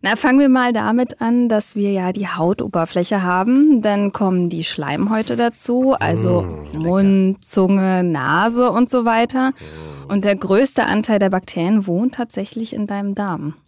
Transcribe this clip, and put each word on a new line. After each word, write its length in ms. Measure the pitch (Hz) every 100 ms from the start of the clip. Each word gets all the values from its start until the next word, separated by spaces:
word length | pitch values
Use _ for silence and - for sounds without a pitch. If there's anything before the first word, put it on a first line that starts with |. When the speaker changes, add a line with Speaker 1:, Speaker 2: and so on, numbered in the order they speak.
Speaker 1:
na, 140 | 190 220
fangen 220 | 262 262
wir 120 | 285
mal 240 | 254 247
damit 480 | 226 214 233 247 -
an, 260 | 226 240 240
dass 280 | 214 208 214
wir 160 | 202
ja 200 | 196 185
die 160 | 190 190
Hautoberfläche 960 | 180 165 202 - 180 165 - 175 208
haben. 580 | 185 180 196 262 302 262
Dann 320 | 214 202 202
kommen 380 | - 196 185 175
die 140 | 165
Schleimhäute 720 | 165 - 143 147 202 220 220 233
dazu, 580 | 240 233 - 240 262 262
also 440 | 151 165 - 175
Speaker 2:
Mm, 220 | 170 -
lecker. 140 | 76 156
Speaker 1:
Mund, 640 | 160 185 196 196 190 190
Zunge, 640 | - - 185 196 190 185
Nase 680 | 180 151 - 156 214 233 247
und 200 | 196 247
so 160 | 254 233
weiter. 460 | 226 233 262 262
Speaker 2:
Mm. 580 | 269 - - 156 143 139
Speaker 1:
Und 160 | 202 202
der 100 | 196
größte 480 | 208 196 269 -
Anteil 340 | 226 214 214 214
der 120 | 196
Bakterien 560 | 190 185 - 170 214 196
wohnt 300 | 175 247 -
tatsächlich 580 | 233 - 202 - 226
in 120 | - 208
deinem 280 | 202 202
Darm. 400 | 196 202 165 147 160